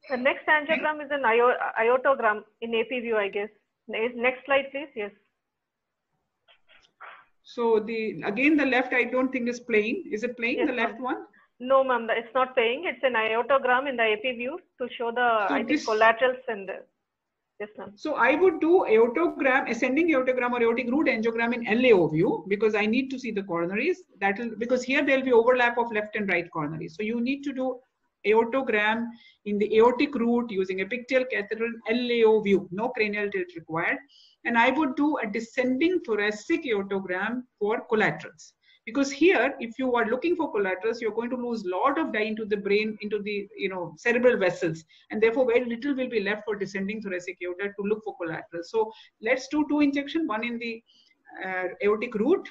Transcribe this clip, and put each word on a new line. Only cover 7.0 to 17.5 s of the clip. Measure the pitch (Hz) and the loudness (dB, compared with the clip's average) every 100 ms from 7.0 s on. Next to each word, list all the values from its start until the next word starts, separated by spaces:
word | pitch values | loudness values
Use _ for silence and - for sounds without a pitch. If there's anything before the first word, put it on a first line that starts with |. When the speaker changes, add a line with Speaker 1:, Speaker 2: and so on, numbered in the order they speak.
| - - _ _ | -20 -20 _ _
Speaker 2:
So | _ - 233 220 | _ -2 2 2
the, | 208 226 220 160 | 2 -4 -4 -4
again, | 131 208 277 311 | -6 0 2 4
the | 269 | 2
left | 247 254 | 2 0
I | 254 | 0
don't | 240 247 262 | 0 0 -2
think | 262 240 | -2 -4
is | 233 | -6
playing. | - 220 208 381 - | 0 0 0 -4 -6
Is | 214 | -6
it | 233 233 | -6 -4
playing, | 233 277 | -4 -2
Speaker 1:
Yes, | 302 | -2
Speaker 2:
the | |
left | 240 226 | 0 -4
Speaker 1:
ma'am. | 208 | -4
Speaker 2:
one? | 254 370 - _ _ _ | -6 -6 -10 _ _ _
Speaker 1:
No, | 247 269 | 2 2
ma'am, | 262 247 226 | 4 0 0
the, | 220 | -4
it's | 233 262 | -2 -2
not | 254 | 0
playing. | 254 226 254 | 0 0 0
It's | 349 262 | -6 -2
an | 269 | -2
iotogram | 233 220 226 240 277 254 254 285 | 0 0 -2 2 2 2 0 0
in | 247 | 0
the | |
A | 226 214 | 0 0
P | 262 | -2
view | 233 240 339 _ _ | -6 -8 -10 _ _
to | 247 - | -12 -6
show | 233 | -6
the, | 233 247 226 196 | 0 0 2 0
Speaker 2:
So | |
Speaker 1:
I | 185 | -2
think, | 233 | -2
Speaker 2:
this | 294 | -2
Speaker 1:
collaterals | - 214 220 226 262 254 - | 0 2 4 4 0 -2 -6
and | 214 185 | -8 -8
the, | - - _ _ _ _ _ _ | -12 -14 _ _ _ _ _ _